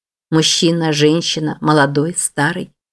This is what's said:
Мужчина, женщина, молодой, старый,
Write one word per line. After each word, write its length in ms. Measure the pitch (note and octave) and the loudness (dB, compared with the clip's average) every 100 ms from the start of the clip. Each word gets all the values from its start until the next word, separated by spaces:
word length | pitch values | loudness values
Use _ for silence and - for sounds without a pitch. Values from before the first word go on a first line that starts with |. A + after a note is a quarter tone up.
| _ _ - | _ _ -2
Мужчина, 600 | D#3+ D#3 - E3+ E3+ D#3+ | 0 2 2 0 0 0
женщина, 680 | D3 D3+ E3 - D#3+ D#3 - | 2 2 2 -2 -4 -6 -4
молодой, 540 | D3+ D3+ C#3 C#3+ D#3 F3+ | 0 2 2 0 -2 -4
старый, 540 | - - D3 F3+ - _ _ | -6 -4 -4 -4 -10 _ _